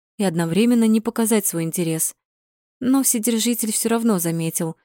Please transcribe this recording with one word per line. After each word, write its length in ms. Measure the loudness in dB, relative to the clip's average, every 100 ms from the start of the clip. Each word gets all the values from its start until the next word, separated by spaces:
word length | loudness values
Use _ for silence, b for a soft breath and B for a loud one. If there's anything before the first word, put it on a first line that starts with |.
| _ -4
и 20 |
одновременно 600 | -2 0 0 2 4 4
не 180 | 4 2
показать 460 | 0 -2 0 0 0
свой 160 | -4
интерес. 520 | -4 -4 -4 -2 -4 -6 _ _ _ _ _ _
Но 220 | 0 2
Вседержитель 720 | 2 0 0 0 0 -2 -2
все 180 | -2 -2
равно 300 | 0 2 0
заметил 580 | 0 -2 -4 -4 -6 -8